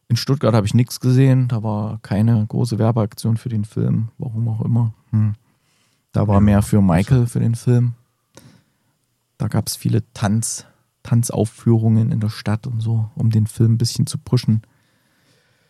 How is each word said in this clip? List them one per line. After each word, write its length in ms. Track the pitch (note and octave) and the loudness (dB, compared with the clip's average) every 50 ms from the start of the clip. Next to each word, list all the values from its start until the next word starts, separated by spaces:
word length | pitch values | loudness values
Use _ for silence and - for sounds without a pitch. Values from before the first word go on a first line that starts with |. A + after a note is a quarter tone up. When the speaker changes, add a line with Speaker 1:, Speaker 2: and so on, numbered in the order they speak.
| _ - | _ -4
Speaker 1:
In 80 | A#2+ A#2 | -4 -2
Stuttgart 360 | - - C3+ C#3+ - A2 A2+ | 0 -2 -2 0 2 2 2
hab 120 | A#2 G2+ | 2 2
ich 80 | G#2+ - | 2 2
nix 260 | - B2 - - - | 0 0 0 -4 -4
gesehen, 480 | - B2+ B2 B2+ C3+ C3+ B2+ C3 B2+ B2 | -2 0 2 4 4 4 4 2 0 -2
da 160 | B2 A2 G#2+ | -2 -4 -4
war 360 | A2 G#2+ G#2+ G#2 G#2+ A2 A2 | -4 -4 -4 -4 -6 -8 -10
keine 440 | - - G#2+ G2+ G#2+ A2+ A#2 A2+ G#2+ | -8 -4 0 0 2 2 2 2 0
große 320 | G#2+ - - A#2+ A#2 A#2 G2 | 0 -2 -2 -2 -2 -2 0
Werbeaktion 580 | A2 A2 A2+ A#2 G#2+ G2+ - - - A2+ A2 A2+ | 0 0 2 0 -2 -2 -4 -4 -4 -2 -2 -2
für 120 | - B2 | -4 -4
den 160 | A#2 G#2+ G#2 | -4 -4 -6
Film, 440 | G#2+ - A#2 A#2 B2 - - A2 A2+ - - | -6 -4 -4 -2 0 0 -2 -2 -6 -8 -10
warum 300 | - - A2 A2 A#2 A2+ | -10 -8 -6 -4 -4 -4
auch 120 | A2 A2 | -4 -4
immer. 320 | - - A#2 A#2 A#2 A2+ A2 _ _ _ | -4 -2 0 0 0 -2 -4 _ _ _
Hm. 240 | - A2 G#2+ G#2+ G#2 - _ _ _ _ _ _ _ _ _ _ _ _ _ _ | -2 0 0 0 -2 -6 _ _ _ _ _ _ _ _ _ _ _ _ _ _
Da 160 | - - G#2 G#2 | -2 -2 0 2
war 80 | G2+ | 4
Speaker 2:
Ja. 60 | G2+ | 4
Speaker 1:
mehr 200 | G#2 G#2 G#2 G2+ G#2 | 4 6 4 4 4
für 180 | - - G#2+ | 4 4 4
Michael, 460 | G2 F#2+ E2 E2 G2+ - C3+ B2+ A#2+ A#2 | 4 4 4 2 2 2 2 2 2 2
für 120 | - B2 | 0 -2
den 160 | A#2 A2+ A2+ | -2 -2 -2
Film. 380 | A#2 - - B2 A#2+ A#2+ A#2+ A#2 - _ _ _ _ _ _ _ - - - - _ _ _ _ _ _ _ _ _ _ _ _ _ _ _ _ - | -2 0 0 0 2 0 -2 -4 -8 _ _ _ _ _ _ _ -20 -20 -20 -20 _ _ _ _ _ _ _ _ _ _ _ _ _ _ _ _ -8
Da 100 | - G#2+ | -6 -4
gab's 280 | - A2 A2 - - | -2 -2 -4 -4 -6
viele 280 | - - A#2+ A#2 A2+ - _ - | -4 -2 0 0 0 -2 _ -6
Tanz-, 520 | - - G2 G#2 A2+ A2+ - - - - - _ _ _ _ _ _ - | -4 -2 0 0 0 -2 -4 -8 -10 -14 -18 _ _ _ _ _ _ -6
Tanzaufführungen 1080 | - - A#2 A#2+ - - - A2 A2 - - - A#2 A#2 A2 A2+ A2+ A2 A2+ A2+ A2+ | 0 0 0 0 0 0 -2 -2 -2 -4 -2 0 2 2 4 4 2 2 2 2 0
in 80 | - A2+ | -2 -2
der 100 | A2 G#2+ | -2 -4
Stadt 380 | A2 - - - G#2 G#2+ - B2+ | -6 -6 -6 -6 -6 -6 -6 -8
und 140 | A#2+ A2+ | -8 -6
so, 280 | A2 A2+ A2+ A2+ A2 G#2+ - | -4 -2 -2 -2 -4 -4 -4
um 160 | - - A2+ | -4 -2 0
den 160 | A2+ A2 G#2+ G#2 | 2 2 0 0
Film 260 | - - A2+ A2+ A#2 | 0 2 2 2 2
ein 40 | A2+ | 2
bisschen 280 | A#2 A#2 - - - | 0 -2 -2 -2 -2
zu 120 | - - D3+ | -2 -4 -8
pushen. 460 | - - - B2 - - A2 A2 A2 _ _ _ _ _ _ _ _ _ _ _ _ _ _ _ _ _ _ _ _ _ | -6 -2 -2 0 0 0 0 0 -2 _ _ _ _ _ _ _ _ _ _ _ _ _ _ _ _ _ _ _ _ _